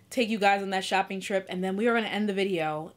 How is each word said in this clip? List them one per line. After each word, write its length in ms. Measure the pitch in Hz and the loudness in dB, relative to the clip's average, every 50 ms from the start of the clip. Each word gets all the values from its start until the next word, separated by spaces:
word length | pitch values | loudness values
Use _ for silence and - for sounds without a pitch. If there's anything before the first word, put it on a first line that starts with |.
| - _ | -20 _
take 200 | - 262 240 208 | -2 0 0 2
you 100 | 226 208 | 2 2
guys 220 | 202 202 202 202 | 4 4 4 4
on 80 | 196 196 | 2 0
that 160 | 190 190 190 | -2 -2 -2
shopping 340 | - 202 190 196 190 196 190 | 0 0 0 0 0 -4 -8
trip, 280 | 185 - 202 190 190 - | -4 -2 -2 -2 -2 -2
and 120 | - 180 | -4 -4
then 140 | 185 190 190 | -2 -2 0
we 100 | 196 220 240 | 0 2 2
are 80 | 233 | 2
gonna 120 | 233 220 - | 2 0 0
end 220 | - 202 214 208 | -2 -2 -2 0
the 40 | 196 | 0
video 600 | 196 196 196 190 165 156 156 151 151 156 180 - | 0 0 0 0 0 0 -2 -2 -4 -6 -10 -14